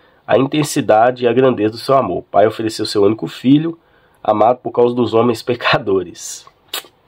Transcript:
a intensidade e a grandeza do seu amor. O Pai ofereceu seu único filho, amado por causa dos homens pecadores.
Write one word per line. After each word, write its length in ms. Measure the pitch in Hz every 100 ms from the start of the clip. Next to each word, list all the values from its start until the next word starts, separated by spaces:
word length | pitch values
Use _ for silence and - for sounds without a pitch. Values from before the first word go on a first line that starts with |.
| _ _
a 140 | - 127
intensidade 840 | 135 151 147 151 107 107 123 123
e 20 | 120
a 60 |
grandeza 400 | 117 131 107 107
do 60 | 110
seu 180 | - 135
amor. 220 | 110 90
O 40 |
Pai 240 | - 98 107
ofereceu 400 | - 110 - 107
seu 160 | 104
único 240 | 101 110 147
filho, 500 | - 123 147 165 165 _ _ _ _
amado 360 | - 107 110 123
por 120 | 117
causa 240 | 117 123
dos 180 | 123 113
homens 300 | 113 120 113
pecadores. 1040 | - 120 - 151 107 95 87 - - - - _ _ - - _